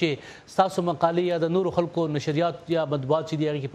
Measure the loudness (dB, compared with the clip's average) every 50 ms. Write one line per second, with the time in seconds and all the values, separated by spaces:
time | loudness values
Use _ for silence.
0 | -2 -2 -2 -4 -8 -12 -20 -20 -20 -2 2 2 2 2 2 0 -2 -2 0 2
1 | 2 2 2 2 0 0 0 0 0 0 0 0 0 0 0 0 0 0 0 -2
2 | -2 0 -2 -2 -2 -2 0 0 0 0 -2 -4 -4 -2 0 0 0 0 -2 -2
3 | 0 2 2 0 0 -2 -4 -2 0 -2 -2 -2 -4 -2 -2